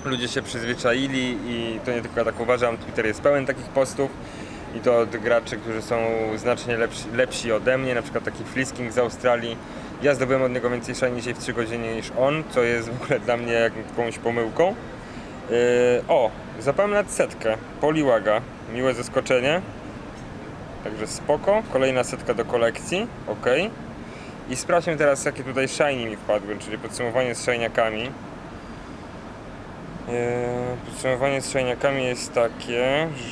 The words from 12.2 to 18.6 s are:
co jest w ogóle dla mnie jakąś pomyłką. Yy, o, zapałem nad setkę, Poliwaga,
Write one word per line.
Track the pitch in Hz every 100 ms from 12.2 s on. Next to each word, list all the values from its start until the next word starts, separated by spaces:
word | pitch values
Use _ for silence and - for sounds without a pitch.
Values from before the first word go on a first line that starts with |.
| 135 151 156
co | -
jest | 117 120 113
w | 123
ogóle | - 131
dla | 107 120
mnie | 120
jakąś | 117 113 107 107 - 117 110
pomyłką. | 123 117 113 117 175 226 - - - - - - -
Yy, | 117 120 123 123 120 123
o, | 160 117 - - -
zapałem | 120 135 202
nad | 208 196
setkę, | - 143 - 113 110 - -
Poliwaga, | 143 156 143 117 107 107 123 -